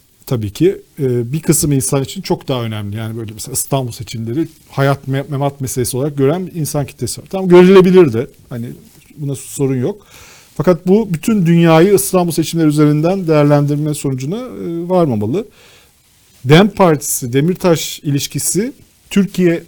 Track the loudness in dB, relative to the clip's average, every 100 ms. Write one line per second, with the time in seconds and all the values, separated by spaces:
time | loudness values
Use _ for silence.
0 | _ _ -6 -4 -4 0 0 0 -8 -6
1 | -2 -2 -4 -4 -2 0 0 0 0 -4
2 | -4 -8 -6 -6 -4 -6 -6 -8 -8 -8
3 | -8 -10 -12 -14 -10 -8 -4 -4 -4 -10
4 | -12 -10 -6 -6 -6 -10 _ -2 0 0
5 | -4 -6 -6 -4 -4 -4 -8 -6 -6 -4
6 | -6 0 0 0 -4 -8 -6 -4 -6 -8
7 | -10 -10 -10 -6 4 8 10 8 8 6
8 | 4 2 -6 -12 _ -12 -12 -14 -20 _
9 | _ -12 -8 -8 -10 -4 -2 -2 -4 -6
10 | _ -20 -20 -20 _ -2 0 0 2 0
11 | 0 -4 -2 0 2 4 6 6 6 4
12 | 2 0 0 -2 -2 0 2 4 2 2
13 | 0 -2 0 2 4 4 2 -2 -4 -4
14 | -4 -6 -6 -8 -10 -10 -8 -8 -2 0
15 | 2 0 -2 -4 -6 _ _ _ _ _
16 | _ _ _ _ 2 4 4 2 2 2
17 | -2 -6 -4 -2 0 0 0 0 -2 -8
18 | -4 -4 -4 -6 -4 -4 -4 -8 _ _
19 | _ -2 0 0 0 0